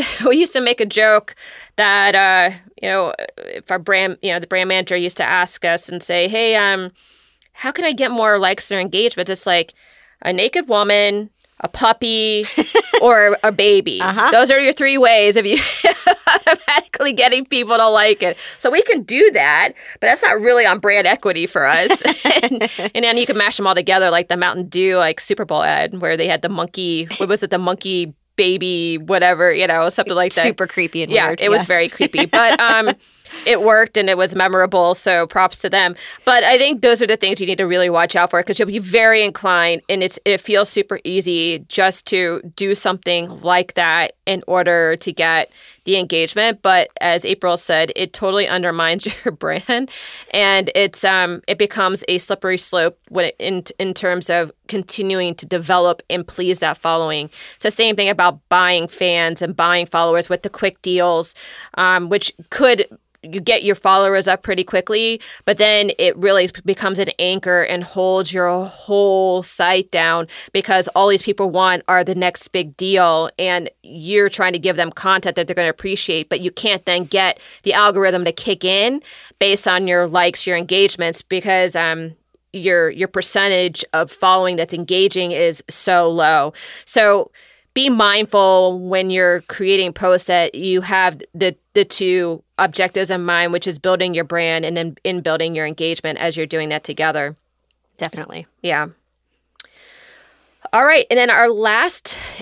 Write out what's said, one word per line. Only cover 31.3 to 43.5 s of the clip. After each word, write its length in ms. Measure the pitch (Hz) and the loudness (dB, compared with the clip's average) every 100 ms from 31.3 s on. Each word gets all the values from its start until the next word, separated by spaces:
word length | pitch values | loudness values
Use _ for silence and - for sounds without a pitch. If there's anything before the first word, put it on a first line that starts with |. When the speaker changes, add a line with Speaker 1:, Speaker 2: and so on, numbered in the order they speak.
| 170 | 0
Speaker 1:
it 80 | 208 | 0
was 100 | 208 | 2
Speaker 2:
yes. 80 | 180 | 2
Speaker 1:
very 220 | 180 170 | 0 0
creepy. 360 | - 294 - 170 | -2 -2 0 0
But, 340 | 220 233 - | 2 4 2
um, 300 | 233 220 220 - | 2 2 0 -2
Speaker 2:
<laughs> 500 | _ _ - - 202 | _ _ -20 -6 0
Speaker 1:
it 160 | 220 | 2
worked 360 | 214 220 220 214 | 4 4 4 0
and 120 | 196 | 0
it 80 | 185 | 2
was 180 | 185 190 | 0 0
memorable, 580 | 185 185 185 185 175 | 2 2 2 2 2
so 340 | 185 202 175 165 | 2 0 0 0
props 300 | 185 185 - | 2 0 0
to 100 | 196 | -2
them. 260 | 190 180 175 - - - | 2 0 -2 -14 -4 2
But 180 | 247 | 4
I 140 | 226 254 | 4 4
think 240 | 277 262 | 2 2
those 200 | 240 226 | 2 4
are 60 | 220 | 2
the 100 | 214 | 0
things 220 | 190 196 | 0 -2
you 80 | 185 | -2
need 100 | 185 | -2
to 80 | 185 | 0
really 220 | 180 180 | 2 2
watch 260 | 170 175 185 | 2 2 2
out 140 | 175 | 2
for, 120 | 175 | 0
'cause 160 | - 180 | -2 -2
you'll 80 | 202 | -2
be 120 | 208 | -4
very 440 | 185 220 226 220 | 0 4 4 4
inclined, 580 | 208 - 196 175 170 170 - | 2 -2 0 2 2 0 -2
and 140 | 190 | -2
it's, 160 | 185 - 202 | -2 -2 -2
it 160 | 190 | -2
feels 280 | - 196 202 | 0 0 0
super 300 | 208 196 190 | -2 -4 -6
easy 640 | - 185 180 170 165 160 - | -4 -4 -2 -2 -2 -4 -4
just 380 | - 190 185 - | 0 0 0 -4
to 340 | 190 175 170 175 - | -2 -2 -4 -10 -6
do 200 | 196 196 | -4 -2
something 680 | 190 190 180 175 175 170 | -2 -4 -2 -4 -4 -6
like 320 | 170 | 0